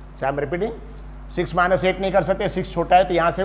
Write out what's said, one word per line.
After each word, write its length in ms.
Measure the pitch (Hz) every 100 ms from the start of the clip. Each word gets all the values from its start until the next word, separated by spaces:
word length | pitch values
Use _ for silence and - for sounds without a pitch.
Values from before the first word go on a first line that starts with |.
| - -
So 60 |
I 40 | 135
am 100 | 143
repeating, 340 | 143 175 220 226 - - - - -
six 240 | - 175
माइनस 300 | 175 180 185
एट 160 | 185 185
नहीं 120 | 196
कर 100 | 190
सकते, 260 | 160 196 196
सिक्स 240 | 190 185
छोटा 220 | 175 170 180
है 80 |
तो 100 | 190
यहाँ 160 | 170 165
से 120 | 170